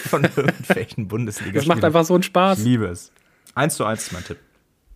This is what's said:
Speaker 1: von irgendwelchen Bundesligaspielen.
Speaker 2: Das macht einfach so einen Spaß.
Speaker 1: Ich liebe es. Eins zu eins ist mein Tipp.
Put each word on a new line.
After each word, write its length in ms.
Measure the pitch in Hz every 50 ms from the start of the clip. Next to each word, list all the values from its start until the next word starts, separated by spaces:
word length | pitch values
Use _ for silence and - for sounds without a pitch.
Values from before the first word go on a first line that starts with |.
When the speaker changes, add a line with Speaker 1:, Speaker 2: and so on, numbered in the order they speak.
| - -
Speaker 1:
von 160 | - 147 139
irgendwelchen 840 | - - 147 131 143 - - 127 - 185 - 92 - - - 107
Bundesligaspielen. 600 | 92 104 117 123 107 101 - 104 101 95 113 139 165
Speaker 2:
Das 80 | 170
macht 80 | - 202
einfach 200 | 160 151 170 165
so 100 | 165 180
einen 100 | 180 185
Spaß. 340 | - - 180 185 196 190 139
Speaker 1:
Ich 60 | 107
liebe 220 | 120 127 117 104
es. 260 | 90 87 - - - _ _ _ _ _ _ _ - _
Eins 220 | 123 139 165 -
zu 80 | - 123
eins 180 | 107 110 107
ist 100 | - -
mein 120 | - 87 87
Tipp. 140 | - - - _ _ _ _ _ _ _ _ _ _ -